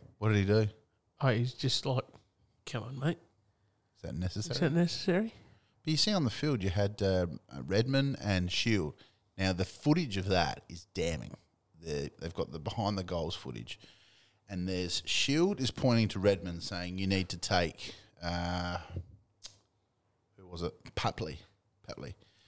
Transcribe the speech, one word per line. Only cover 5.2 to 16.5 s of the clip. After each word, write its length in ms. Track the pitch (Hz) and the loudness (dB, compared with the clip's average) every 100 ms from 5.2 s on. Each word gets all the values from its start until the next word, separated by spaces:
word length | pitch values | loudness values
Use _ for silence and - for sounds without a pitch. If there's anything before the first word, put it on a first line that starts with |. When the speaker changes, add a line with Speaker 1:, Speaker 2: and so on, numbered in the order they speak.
| 226 - - - _ _ | 0 -6 -20 -20 _ _
Speaker 1:
But 80 | - | -2
you 60 | 156 | 2
see 160 | - | 4
on 100 | 202 | 4
the 60 | 127 | 2
field 340 | - 151 123 | 2 0 2
you 60 | 92 | 2
had, 320 | 87 101 107 | 2 2 2
uh, 260 | 98 92 85 - - 67 67 | 2 4 2 -4 -12 -10 0
Redman 500 | 98 123 139 139 135 | 2 2 2 2 0
and 280 | 104 95 87 | 0 2 2
Shield. 420 | - 117 104 76 - - _ _ - | 0 2 2 0 -6 -18 _ _ -2
Now, 140 | 95 | 0
the 140 | 90 92 | 2 -2
footage 500 | - 147 156 147 98 | 0 2 2 2 -2
of 100 | 92 | 2
that 360 | 90 80 - - | 4 2 -2 -12
is 180 | 87 - | -18 -10
damning. 420 | - 82 78 52 - _ _ _ 78 | -2 -2 -2 -6 -14 _ _ _ -16
The, 280 | 82 73 71 - | -6 -6 -6 -8
they've 140 | 87 | -10
got 180 | 87 - | -6 -6
the 80 | 80 | -6
behind 380 | 71 110 101 98 | -8 -2 -2 -2
the 60 | |
goals 320 | 90 87 78 - | -4 -4 -4 -6
footage. 440 | 65 57 57 - - - _ _ _ _ - | -8 -12 -12 -16 -20 -20 _ _ _ _ -10
And 200 | 95 90 | -6 -2
there's, 340 | 92 87 - - | -2 -2 -2 0
Shield 540 | - - 147 185 190 | 0 2 4 2 2
is 120 | 127 | -2
pointing 360 | - 131 117 107 | 0 4 4 4
to 100 | 101 | 4
Redman 420 | 101 98 92 | 2 2 0